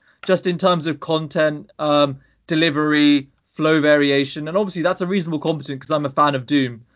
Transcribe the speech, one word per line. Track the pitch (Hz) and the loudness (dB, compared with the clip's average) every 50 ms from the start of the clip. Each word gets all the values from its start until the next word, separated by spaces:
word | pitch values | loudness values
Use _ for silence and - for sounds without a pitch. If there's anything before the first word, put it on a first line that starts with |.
| _ _ _ _ - | _ _ _ _ -2
just | - 185 175 - | 0 0 0 0
in | 185 175 | -2 -2
terms | 170 185 180 180 165 143 | 0 2 0 0 0 -2
of | 165 147 143 | -4 -6 -6
content, | - - 160 160 160 143 - 165 156 151 151 147 - - _ - | -4 -4 -2 -2 -4 -4 -2 0 0 0 -2 -4 -10 -16 _ -6
um, | 151 151 147 147 143 139 135 135 _ _ _ _ _ | -2 0 2 2 2 0 -2 -6 _ _ _ _ _
delivery, | - 165 156 165 165 139 151 151 151 151 147 147 147 147 139 135 - _ _ _ | -4 0 0 2 2 2 0 0 0 2 4 4 4 4 4 0 -4 _ _ _
flow | _ _ - 151 156 160 156 | _ _ -2 0 2 2 4
variation, | 143 151 147 147 143 143 139 139 139 135 - 156 151 | 4 4 4 4 4 2 2 2 0 -2 -4 -8 -8
and | 156 175 | -4 -2
obviously | 202 214 190 175 180 156 | -2 -2 -2 -4 -2 -2
that's | 180 185 - | -2 -2 -2
a | 185 | -2
reasonable | 175 202 196 156 165 160 147 | -2 -2 -2 -2 -2 -4 -4
competent | - 160 160 147 135 - 139 135 | -2 -4 -4 -4 -6 -10 -10 -10
'cause | - - | -6 -4
I'm | 156 151 147 | -4 -2 -2
a | 139 | -2
fan | 139 160 147 147 143 | 0 2 2 2 0
of | 131 120 | -2 -2
Doom. | 113 147 143 131 123 120 110 - _ _ | 0 0 0 0 -2 -4 -10 -18 _ _